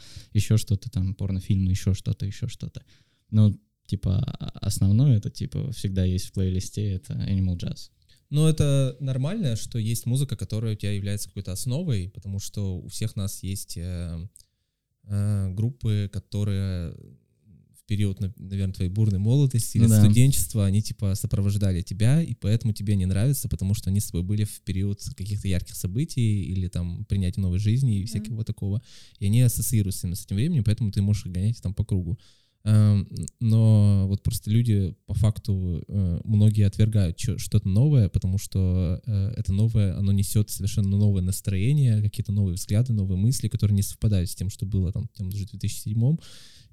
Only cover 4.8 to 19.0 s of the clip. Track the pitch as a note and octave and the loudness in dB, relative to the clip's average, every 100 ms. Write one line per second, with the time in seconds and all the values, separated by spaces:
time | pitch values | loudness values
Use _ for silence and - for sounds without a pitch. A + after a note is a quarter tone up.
4.8 | G2 G#2 C#3+ A2 - - - - - - | 2 4 6 4 0 -6 -8 -6 -6 -6
5.8 | G#2 F#2+ F#2 F#2 - - F#2 F#2 F#2 - | -4 0 0 0 -2 -2 -2 -2 -4 -4
6.8 | G#2 F#2 - - A2 G2 F#2+ F2 - - | -4 -4 -6 -6 -2 0 0 -2 -6 -8
7.8 | - _ _ _ - C#3+ D#3+ D#3 D3 C#3 | -14 _ _ _ -6 2 2 4 2 2
8.8 | C3 C3+ C#3 B2+ C3+ A3 D#3+ A2+ - A#2+ | 0 -2 -4 -4 -4 -2 -2 -2 -4 -4
9.8 | A2 A#2 - B2+ C#3 A#2 - G#2+ A2+ G#2 | -2 -2 0 -2 -2 -4 -6 -4 -4 -4
10.8 | G2+ G2+ G2+ G2+ - - F#2+ F#2+ C3 B2+ | -4 -4 -4 -6 -6 -10 -8 -6 -4 -4
11.8 | F3+ G#2+ F2+ - G2 G2 - - G2 F#2 | -2 -2 -4 -10 -8 -8 -6 -6 -4 -4
12.8 | - - A2 - G2 - F#2 G2 - - | -8 -6 -6 -4 -6 -6 -8 -8 -8 -10
13.8 | E2+ F2+ E2+ E2 F2+ - _ _ _ _ | -8 -8 -8 -8 -12 -16 _ _ _ _
14.8 | _ _ - G2+ G2+ G2+ F#2+ F#2 A2+ C3 | _ _ -6 -2 0 0 -2 -2 -4 -2
15.8 | A2+ G#2 G2+ G2+ - G#2 G2+ G2 G2 F2+ | -2 0 -2 -6 -8 -4 -2 -2 -2 -4
16.8 | E2 G1+ - - _ _ _ D#2 G1+ _ | -6 -10 -18 -20 _ _ _ -20 _ _
17.8 | - G2+ G#2 F#2+ F#2+ - F#2 G2 G2 F#2 | -4 0 0 0 -6 -6 -8 -4 -2 -2
18.8 | F2+ G2 | -2 2